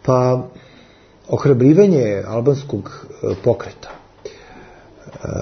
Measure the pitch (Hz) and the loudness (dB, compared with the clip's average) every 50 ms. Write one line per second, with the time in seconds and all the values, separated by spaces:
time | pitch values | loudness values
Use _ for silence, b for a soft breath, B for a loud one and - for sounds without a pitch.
0 | - 135 131 127 127 127 127 131 - - b b b b b b b b b b | -2 0 2 2 2 2 0 -2 -4 -8 b b b b b b b b b b
1 | b b b b _ - - - - 139 127 117 127 143 156 190 208 196 175 135 | b b b b _ -6 -6 0 2 2 2 4 4 6 6 6 6 4 4 2
2 | 117 107 101 95 - 98 110 117 120 143 139 139 - - 113 101 101 - - - | 2 0 -2 -4 -6 -6 -6 -2 0 0 0 -2 -4 -8 -8 -8 -8 -12 -16 -18
3 | - - - - 110 107 95 - - 123 113 - - - - - - - - - | -20 -20 -14 -8 -6 -6 -6 -2 0 0 0 0 -4 -12 -18 -18 -20 -20 -20 -20
4 | - _ _ _ - - - - - - - - - - - - - - - - | -20 _ _ _ -20 -20 -20 -20 -20 -20 -20 -20 -20 -20 -20 -20 -20 -20 -20 -20
5 | - - - - - - - - | -20 -20 -18 -14 -12 -10 -8 -4